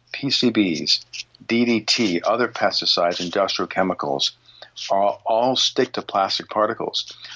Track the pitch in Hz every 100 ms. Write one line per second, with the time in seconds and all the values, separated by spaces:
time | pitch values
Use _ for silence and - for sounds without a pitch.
0 | _ - 139 - 123 110 98 76 73 -
1 | - - - _ - 117 120 113 107 -
2 | 113 85 85 113 120 - 104 - - -
3 | 87 90 87 101 98 - 90 - 92 90
4 | 73 69 - - _ - - - - 98
5 | 101 - - 113 123 123 - - 120 -
6 | - 101 95 - - 107 107 113 107 -
7 | - - -